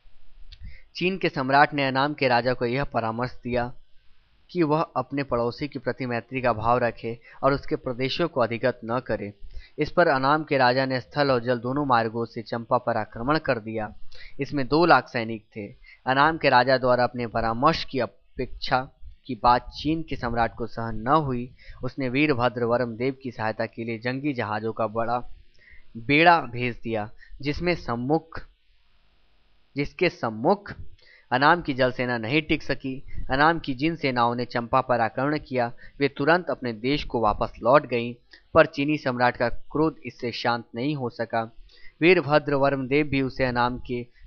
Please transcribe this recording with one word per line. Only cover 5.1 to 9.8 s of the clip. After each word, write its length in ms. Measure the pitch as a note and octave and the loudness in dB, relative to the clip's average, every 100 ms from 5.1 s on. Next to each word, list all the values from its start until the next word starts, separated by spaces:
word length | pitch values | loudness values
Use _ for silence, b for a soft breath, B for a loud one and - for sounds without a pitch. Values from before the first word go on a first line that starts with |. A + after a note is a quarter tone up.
| C#3 | -4
पड़ोसी 440 | C#3 A#2+ A#2+ A#2 D3 | -2 0 0 -2 -8
के 120 | C3+ | -6
प्रति 260 | B2 A#2+ B2+ | -6 -4 -4
मैत्री 360 | A#2+ - C3 | -4 -4 -2
का 120 | B2 | 0
भाव 240 | A2 A2+ B2 | 0 2 2
रखे 400 | A#2+ A2+ A#2 A#2 B B | 2 -2 -8 -10 B B
और 100 | C3+ | 0
उसके 220 | C#3 - D3+ | 0 -2 -4
प्रदेशों 500 | - A#2+ C3 - E3+ | -4 -4 -4 0 -2
को 140 | D3+ | 2
अधिगत 380 | A2+ A2+ B2+ A#2+ A2 | 0 2 0 -2 -4
न 140 | A#2+ | -4
करे। 320 | B2+ A2 G#2 - - b b | -2 -4 -4 -10 -12 b b
इस 120 | b | b